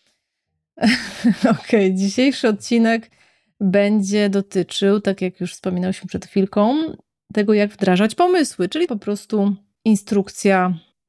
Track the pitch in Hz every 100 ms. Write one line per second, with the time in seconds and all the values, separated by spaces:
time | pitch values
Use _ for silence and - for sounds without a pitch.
0 | _ _ _ _ _ _ _ - 214 -
1 | - - 247 190 - 202 - 220 190 190
2 | 196 220 269 254 240 202 - 233 226 226
3 | - _ _ _ _ _ 196 202 202 214
4 | 196 208 208 196 196 190 170 - 196 208
5 | 202 196 185 - 175 - 190 180 185 190
6 | 185 - - 196 190 208 214 294 320 -
7 | _ _ _ 214 208 214 208 - 190 180
8 | 220 - 359 359 285 - 180 311 349 214
9 | 202 208 - 214 202 196 _ _ 220 208
10 | - 202 190 - 202 190 185 165 - _